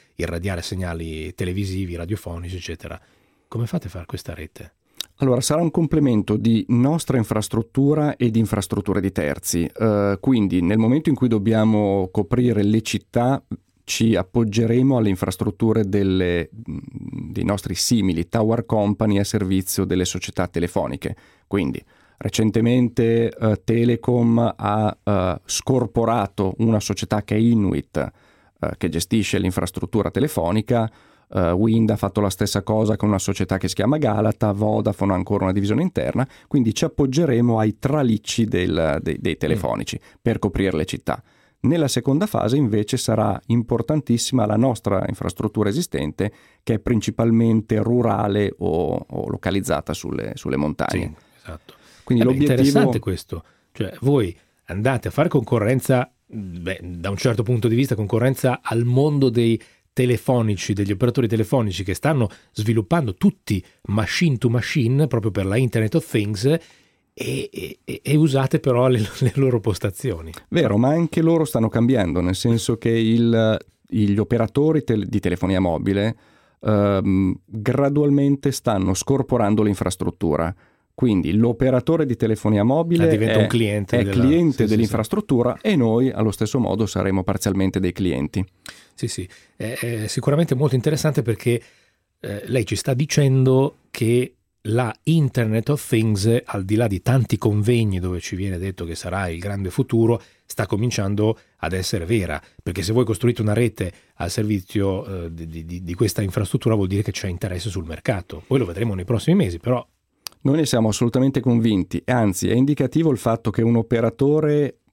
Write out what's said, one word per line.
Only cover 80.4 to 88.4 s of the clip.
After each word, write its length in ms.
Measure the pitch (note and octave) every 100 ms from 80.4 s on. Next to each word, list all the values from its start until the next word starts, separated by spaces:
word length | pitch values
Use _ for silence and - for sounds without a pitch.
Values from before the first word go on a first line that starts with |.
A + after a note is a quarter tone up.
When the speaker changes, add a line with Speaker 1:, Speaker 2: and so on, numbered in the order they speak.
| E2 - _ _ _ -
Speaker 2:
Quindi 320 | B2 F#2+ D2
l'operatore 760 | G#2 A#2 A#2 B2+ B2+ D#3+ D#3+ C#3
di 120 | A2+
telefonia 460 | A2 G#2+ G#2+ G#2
mobile 440 | A2+ D#3 E3+ E3+ E3
Speaker 1:
Eh, 20 |
diventa 300 | G#2 A2 A2
Speaker 2:
è, 20 |
Speaker 1:
un 60 | G2
cliente 500 | A#2+ G#2 G#2 G2 A#2+
Speaker 2:
è 40 |
Speaker 1:
della 80 | G2 G2
Speaker 2:
cliente 300 | C3 E3 E3
Speaker 1:
sì, 60 | B2+
sì, 60 |
sì. 60 | G#2+
Speaker 2:
dell'infrastruttura 880 | A2 A2 A2+ G#2+ G#3 - B2 A#2+ -
e 160 | G#3+ E3+
noi 320 | A2+ A#2 C3
allo 200 | - G#2+
stesso 280 | - A2 C3+
modo 260 | F#2+ G2 G#2
saremo 380 | F#2+ G2 F#2+
parzialmente 560 | F#2+ G2 G2+ G2 F#2+ F#2+
dei 140 | F#2
clienti. 520 | - F2+ C2 D2+ G2+